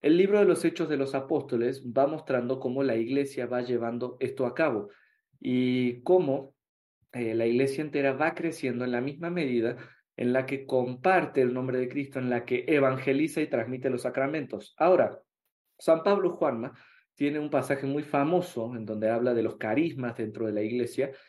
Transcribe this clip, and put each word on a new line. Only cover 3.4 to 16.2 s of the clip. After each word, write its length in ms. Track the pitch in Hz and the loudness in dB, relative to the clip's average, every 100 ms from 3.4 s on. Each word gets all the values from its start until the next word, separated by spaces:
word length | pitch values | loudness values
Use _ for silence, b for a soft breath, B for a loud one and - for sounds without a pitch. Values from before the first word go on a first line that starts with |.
| 120 | -4
va 140 | 123 | -4
llevando 540 | 123 120 117 120 123 - | -2 -2 -2 -4 -6 -4
esto 260 | 127 - 123 | -6 -2 -4
a 80 | |
cabo 360 | 120 160 110 101 B B B _ _ | 0 0 0 -6 B B B _ _
y 640 | 131 127 127 127 123 120 | -2 0 2 2 0 -2
cómo, 500 | - 185 156 135 135 _ _ _ _ _ _ | 2 2 4 -2 -4 _ _ _ _ _ _
eh, 220 | 123 117 | -6 -4
la 140 | 113 117 | 0 2
iglesia 340 | 120 139 135 | 2 2 0
entera 320 | 151 139 139 | -4 0 0
va 220 | 131 156 170 | 0 -2 0
creciendo 500 | 170 156 131 120 127 | -6 -4 -4 -4 -2
en 60 | |
la 100 | 120 | -2
misma 300 | 135 - 170 | -4 -6 -6
medida 460 | 175 143 120 113 127 B B B - | -2 0 0 0 -4 B B B -4
en 180 | 123 | 0
la 120 | 127 131 | 0 0
que 200 | 135 - | -6 -2
comparte 760 | 131 123 127 185 185 147 143 | -2 0 -2 2 2 2 0
el 120 | 127 | 2
nombre 260 | 127 127 127 | 0 -2 -2
de 80 | 127 | -2
Cristo, 320 | 143 139 135 | -4 -6 -6
en 100 | 127 | -2
la 140 | 120 | -2
que 220 | 120 123 - | -2 -4 2
evangeliza 720 | 151 135 131 139 135 156 165 | 4 4 2 0 0 0 -2
y 60 | 151 | -2
transmite 420 | 127 113 127 135 | -2 -2 -4 -2
los 120 | 123 | -2
sacramentos. 760 | 127 123 135 156 131 117 - _ | -2 -2 -2 -2 -6 -10 -12 _
Ahora, 400 | 160 180 110 - _ _ _ _ _ _ | 4 6 4 0 _ _ _ _ _ _
San 240 | - 165 | 2 2
Pablo, 320 | 202 202 | 4 2